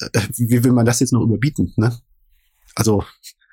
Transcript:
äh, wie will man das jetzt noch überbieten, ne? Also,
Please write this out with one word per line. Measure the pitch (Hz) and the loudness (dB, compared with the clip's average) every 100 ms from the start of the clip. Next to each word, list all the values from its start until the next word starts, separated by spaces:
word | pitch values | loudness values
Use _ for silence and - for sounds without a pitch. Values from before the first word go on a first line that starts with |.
| - | -6
äh, | - 98 - | -4 -4 -2
wie | 117 120 | 0 2
will | 127 | 4
man | 123 | 4
das | 117 120 | 2 2
jetzt | 127 | 0
noch | 123 | 0
überbieten, | 117 107 139 - 90 - | 0 0 -2 -4 -4 0
ne? | 110 117 _ _ _ _ _ _ _ | -2 -2 _ _ _ _ _ _ _
Also, | - 107 101 - - - - _ | -4 0 0 -2 -12 -20 -20 _